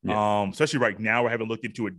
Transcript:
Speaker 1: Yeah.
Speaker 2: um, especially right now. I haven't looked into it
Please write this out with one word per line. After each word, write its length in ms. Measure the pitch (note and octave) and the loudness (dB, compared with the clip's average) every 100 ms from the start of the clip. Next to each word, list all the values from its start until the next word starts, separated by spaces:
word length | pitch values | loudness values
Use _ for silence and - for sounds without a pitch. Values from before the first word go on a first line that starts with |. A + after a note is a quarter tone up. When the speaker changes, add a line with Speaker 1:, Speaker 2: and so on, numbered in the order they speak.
Speaker 1:
Yeah. 380 | G2 G#2+ G#2+ G#2 | -2 0 2 2
Speaker 2:
um, 100 | G2 | 0
especially 300 | - D3+ C3+ | 0 0 2
right 180 | A#2 G2 | 0 0
now. 280 | A2 A#2 A#2+ | 0 2 2
I 40 | |
haven't 180 | A#2 A2 | 0 -4
looked 160 | A2+ | -6
into 220 | A#2+ G2+ | -8 -6
it 80 | G#2 | -6